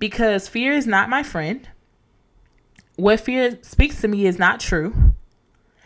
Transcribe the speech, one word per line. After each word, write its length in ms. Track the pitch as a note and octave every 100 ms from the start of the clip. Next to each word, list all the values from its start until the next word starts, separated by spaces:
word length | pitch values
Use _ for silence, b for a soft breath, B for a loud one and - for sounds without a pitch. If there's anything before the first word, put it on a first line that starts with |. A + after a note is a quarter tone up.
because 480 | G#3 G#3 A3+ G3+ G3
fear 240 | A#3 B3+
is 140 | D4 A3+
not 200 | G3 G#3
my 140 | C4
friend." 460 | C#4+ F3 D#3 B3+ - - _ _ _ _ _ _ _ _ _ _ _ -
What 220 | G3 A3
fear 380 | A#3 B3+ B3 A#3+
speaks 380 | - - C#4+ -
to 80 | G#3+
me 180 | G3+ G3
is 120 | F3
not 200 | F3+ A#3
true. 340 | - - A#3 A#3 - - - _ _ _ _ b